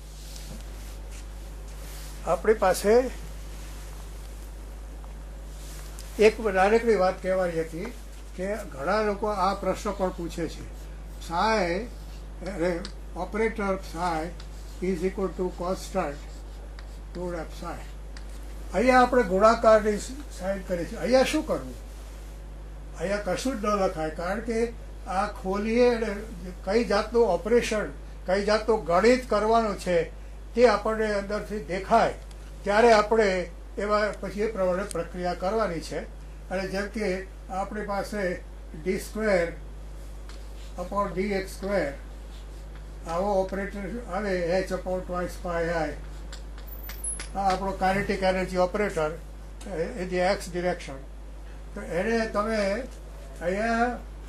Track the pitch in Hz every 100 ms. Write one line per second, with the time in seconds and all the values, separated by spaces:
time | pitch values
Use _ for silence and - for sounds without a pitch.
0 | - - - - - - - - - -
1 | - - - - - - - - - -
2 | - - - 175 208 220 190 - 202 240
3 | 262 - - - - - - - - -
4 | - - - - - - - - - -
5 | - - - - - - - - - -
6 | - - 214 220 220 190 196 226 233 202
7 | 185 185 185 185 180 165 165 160 226 -
8 | - - - - 190 220 202 131 147 208
9 | 214 196 214 208 180 196 185 - 214 196
10 | 185 180 170 - 160 - 113 - - -
11 | - - - 170 214 220 175 180 247 -
12 | - - - - 175 202 175 170 - -
13 | - 165 180 208 226 220 196 190 - 160
14 | 175 165 170 - - - - - 185 175
15 | 185 196 190 160 185 - 165 - - 185
16 | 151 143 - - - - - - - -
17 | - 175 175 175 151 - 175 147 - -
18 | - - - - - - - 180 247 254
19 | 247 254 196 185 220 233 226 220 214 208
20 | - - - - 180 196 180 175 160 226
21 | 185 254 254 311 - 165 131 - - -
22 | - - - - - - - - - -
23 | 175 202 185 180 254 240 208 208 185 156
24 | 156 156 175 214 226 226 233 - - -
25 | - 185 208 202 190 202 220 233 247 226
26 | 220 202 - 175 180 - 190 226 202 202
27 | 214 233 226 175 214 240 - 214 160 -
28 | - - - 190 202 214 214 214 156 175
29 | 220 254 - 208 214 226 220 185 185 175
30 | 156 - - - - 233 240 202 220 220
31 | 214 208 196 208 - 208 - 196 190 220
32 | 160 - - - - - 196 208 233 214
33 | 208 226 208 185 170 - - - 208 208
34 | 208 180 190 185 220 196 185 180 202 165
35 | 165 180 180 175 185 226 202 160 - 151
36 | - - - - - 190 190 190 202 226
37 | 202 185 - - - 190 196 208 196 196
38 | 180 208 180 175 - - - 165 160 196
39 | - 214 214 185 170 - - - - -
40 | - - - - - - - - 180 202
41 | 196 170 208 190 185 - 190 202 151 -
42 | - - - - - - - - - -
43 | 165 170 202 196 190 190 196 202 190 233
44 | - 185 208 185 165 185 185 180 185 185
45 | 180 180 175 - 180 170 165 170 151 147
46 | - - - - - - - - - -
47 | - - - 190 196 190 196 - 185 190
48 | 202 190 185 185 180 180 180 202 208 165
49 | 156 165 - - - - 202 170 185 214
50 | 180 180 180 202 - 170 180 175 - 139
51 | - - - - - - - 202 - 165
52 | 214 226 220 202 214 220 196 214 262 -
53 | - - - - 165 196 226 226 240 233
54 | - -